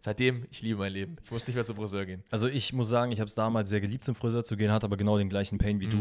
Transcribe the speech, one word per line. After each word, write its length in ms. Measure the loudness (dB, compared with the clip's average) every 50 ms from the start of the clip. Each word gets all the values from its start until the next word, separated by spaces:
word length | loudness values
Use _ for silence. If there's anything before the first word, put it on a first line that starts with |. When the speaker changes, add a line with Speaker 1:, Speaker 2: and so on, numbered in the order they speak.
Speaker 1:
seitdem, 440 | -6 -4 0 2 2 2 2 0 -4 -10
ich 100 | -10 -6
liebe 160 | -4 -2 -2 -2
mein 160 | -2 -2 -4
Leben. 220 | -4 -6 -6 -8 -12 -12
Ich 80 | -8
muss 160 | -8 -6 -6 -4
nicht 80 | -2
mehr 100 | -2 -2
zum 100 | -2 -4
Friseur 300 | -6 -6 -4 -4 -4 -4
gehen. 180 | -6 -8 -10 -8 _
Speaker 2:
Also 180 | 0 2 2 2
ich 240 | 2 0 -2 -2
muss 160 | 0 0 0 2
sagen, 220 | 2 2 2 2
ich 80 | 0 -2
hab's 140 | -2 -2 0
damals 380 | 0 0 2 2 0 0 0
sehr 100 | 0 0
geliebt, 220 | 0 0 -2 -2 -2
zum 100 | -4 -2
Friseur 300 | -2 0 0 0 0 0
zu 120 | -2 0 2
gehen, 140 | 2 4
hatte 140 | 4 4 2
aber 120 | 2 0 2
genau 200 | 2 4 4 4
den 120 | 4 2
gleichen 280 | 0 0 0 0 0 0
Pain 220 | 2 2 0 0
wie 80 | 0 0
Speaker 1:
Mhm. 40 | 0 0